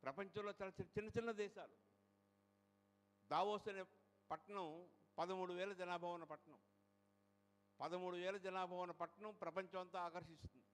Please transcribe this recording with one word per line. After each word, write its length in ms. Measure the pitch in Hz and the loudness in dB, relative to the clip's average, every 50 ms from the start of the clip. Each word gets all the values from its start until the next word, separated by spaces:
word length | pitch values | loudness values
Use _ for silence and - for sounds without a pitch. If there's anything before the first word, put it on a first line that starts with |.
| - | -2
ప్రపంచంలో 520 | 131 139 170 202 196 170 208 208 208 202 - 196 | -2 -2 -2 -4 -2 -2 -2 -2 -2 -2 -2 -4
చాలా 100 | 190 185 - | -4 -2 -4
చి-, 100 | 196 175 - 214 | -6 -2 -2 -2
చిన్న 120 | 208 220 208 233 | -2 2 2 2
చిన్న 120 | 226 233 | 2 2
దేశాలు, 460 | 226 202 208 196 202 202 165 - - - - - - - - - - _ _ - _ _ _ - - - - _ - - - - - - - - - - - 98 | 2 2 0 -2 0 -6 -10 -10 -10 -18 -20 -20 -20 -20 -20 -20 -20 _ _ -20 _ _ _ -20 -20 -20 -20 _ -20 -20 -20 -20 -20 -20 -20 -20 -20 -20 -4 2
దావోస్ 380 | 143 156 185 208 208 208 - 220 | 6 6 6 6 4 2 0 -2
అనే 160 | 202 196 185 185 - - - - - - - - | -2 -2 -4 -6 -8 -20 -20 -20 -20 -20 -6 -4
పట్టణం 580 | 156 160 160 - 202 202 185 160 151 165 180 180 - - - - - - | -4 -4 -4 -4 -2 -2 -2 -2 -2 -6 -10 -12 -16 -20 -20 -14 0 0
పదమూడు 340 | 165 175 190 185 185 180 180 | 2 2 4 2 2 0 2
వేల 200 | 175 185 202 202 | 2 2 0 0
జనాభా 360 | 180 180 175 180 175 175 175 | -2 0 0 0 0 0 0
ఉన్న 160 | 175 170 165 | -2 -2 -4
పట్టణం, 340 | 151 151 151 - - 147 113 - _ _ _ - _ _ _ _ _ _ _ _ _ _ _ _ _ _ - - _ _ - | -8 -10 -10 -10 -16 -20 -20 -20 _ _ _ -20 _ _ _ _ _ _ _ _ _ _ _ _ _ _ -20 -20 _ _ -2
పదమూడు 360 | 139 156 170 180 180 180 180 | 0 2 2 2 2 2 2
వేల 200 | 175 175 185 196 | 2 2 2 2
జనాభా 400 | 202 185 190 185 190 185 180 180 | 2 0 0 0 2 0 0 0
ఉన్న 160 | 180 180 175 170 | 0 0 -2 0
పట్టణం 420 | - 170 160 - - - 214 208 | -2 -2 -4 -4 -6 -8 -8 -6
ప్రపంచం 460 | 180 - 165 160 185 190 180 180 185 | -4 -4 -2 0 0 -2 0 0 -2
అంతా 200 | 185 175 175 185 | -2 -2 -2 -2
ఆకర్షిస్తుంది. 640 | 175 170 160 180 165 165 165 147 - - - 131 - - | -2 0 -2 -4 -6 -6 -12 -10 -10 -10 -12 -12 -20 -20